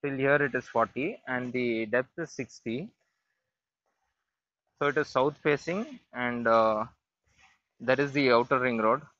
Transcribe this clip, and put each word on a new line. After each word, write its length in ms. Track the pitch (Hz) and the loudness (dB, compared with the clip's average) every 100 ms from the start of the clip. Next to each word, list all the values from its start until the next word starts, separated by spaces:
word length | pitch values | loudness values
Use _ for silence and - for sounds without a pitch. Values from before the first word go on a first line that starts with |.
till 140 | 143 139 | -6 -2
here 200 | 135 143 | 2 4
it 180 | 143 123 | 2 -2
is 120 | - | -4
forty 540 | 117 113 - 147 - - | 0 0 -2 -6 -6 -8
and 260 | 127 123 | -6 -4
the 320 | 123 123 113 110 | -2 -2 -2 -2
depth 320 | 120 127 - | -2 -2 -8
is 140 | 160 | -12
sixty. 580 | - 127 - - 117 202 _ _ _ _ _ _ _ _ _ _ _ _ _ _ _ _ _ _ _ | -8 -12 -10 -8 -6 -8 _ _ _ _ _ _ _ _ _ _ _ _ _ _ _ _ _ _ _
So 80 | 143 | -2
it 100 | 143 | 0
is 100 | 147 | -2
south 280 | 135 135 147 | 0 0 0
facing, 560 | 160 143 - 185 247 254 _ | -2 -2 -2 -6 -8 -14 _
and, 360 | - 123 120 117 | -6 -4 -2 2
uh, 380 | 113 110 107 113 _ _ _ _ _ _ _ _ _ | 4 4 2 -4 _ _ _ _ _ _ _ _ _
that 180 | 117 131 | -2 0
is 120 | 143 | 0
the 200 | 139 135 | 2 4
outer 260 | 117 120 135 | 4 4 0
ring 220 | 127 117 | 0 0
road 240 | 110 131 - _ | 0 0 -4 _